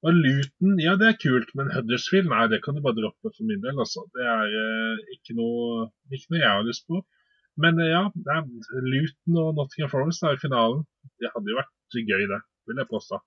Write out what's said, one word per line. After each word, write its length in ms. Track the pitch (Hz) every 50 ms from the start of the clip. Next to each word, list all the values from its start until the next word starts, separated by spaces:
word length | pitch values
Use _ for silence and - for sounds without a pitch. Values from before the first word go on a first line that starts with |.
| -
og 140 | 165 175
Luton, 600 | 175 156 131 135 139 139 - _ _ 175 190 202 180
ja, 140 | 156 165 196
det 140 | 190 214 196
er 80 | 220 -
kult, 300 | - 147 127 127 113 - _
men 140 | 135 139 139
Huddersfield, 600 | - 120 117 110 123 123 - - - 190 190 165 123
nei, 140 | 107 113 110
det 140 | 110 104 -
kan 100 | - 143
du 60 | 147
bare 160 | 143 135 113
droppe 340 | 113 107 104 - _ _ 220 -
for 80 | _ 110
min 160 | 110 107 98
del, 160 | 101 127 139
altså. 300 | 139 113 - - - - - _
Det 80 | 127 123
er, 220 | 120 117 113 107 104
eh, 540 | 107 110 110 110 110 110 113 113 113 110 - - - -
ikke 180 | _ - 113
noe, 540 | 117 117 117 117 120 120 117 117 113 113 113 _ _ _ -
ikke 240 | 135 131 - _ 165
noe 80 | 170
jeg 80 | 147 117
har 160 | 101 101 107
lyst 220 | 120 117 - _ _
på. 140 | 165 190 185 _ _ _ _ _ _ _ _ _ _ -
Men, 180 | 151 165 165 165 165
eh, 80 | 160 160
ja, 140 | 170 196 202 -
det 160 | 170 - 139 147
er, 160 | 160 156 135 120 117 110 - - 131
Luton 560 | 127 127 131 135 156 156 - _ _ - 170 165 160
og 80 | 160 156 147
Nottingham 320 | 147 139 - - 156 139 -
Forest 320 | 135 139 160 170 - -
er 140 | 160 143 135
i 40 | -
finalen. 440 | 147 135 120 113 113 123 147 156 _ _ _ _ 131 _ _
Det 80 | 117 113 -
hadde 160 | 120 104 101 110
jo 80 | 127
vært 400 | 135 - _ _ _ _ - 123
gøy, 240 | 113 104 101 95 101 98 98
det, 80 | 101 - _ _ _ _ -
vil 100 | 113 135
jeg 80 | 131 -
påstå. 320 | 113 104 - - - - _